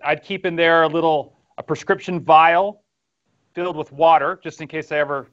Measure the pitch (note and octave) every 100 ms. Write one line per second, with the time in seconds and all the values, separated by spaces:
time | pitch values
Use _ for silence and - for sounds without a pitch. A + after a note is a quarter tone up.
0 | C#3+ D3+ - F#3+ F#3+ E3+ E3 E3 D#3+ D#3+
1 | D#3+ D#3 C#3 _ _ - - D#3 - F#3+
2 | - F3+ B2+ D#3+ E3 E3+ G3+ G#3 _ _
3 | _ _ _ _ _ - F3+ D#3 D3 C#3
4 | E3 D#3+ C#3 F#3 E3 - D#3 D#3+ D3+ D3+
5 | C#3+ C#3 A#2+